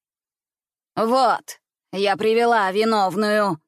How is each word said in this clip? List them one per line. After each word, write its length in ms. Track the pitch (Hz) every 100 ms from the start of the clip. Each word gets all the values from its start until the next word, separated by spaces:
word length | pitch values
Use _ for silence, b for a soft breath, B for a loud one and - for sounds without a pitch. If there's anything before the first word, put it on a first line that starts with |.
| _ _ _ _ _ _ _ _ _ -
Вот, 640 | 226 262 247 190 - - _ _ _
я 240 | 185 202 180
привела 540 | 220 226 233 226 190
виновную! 880 | 190 226 220 190 175 214 214 202 156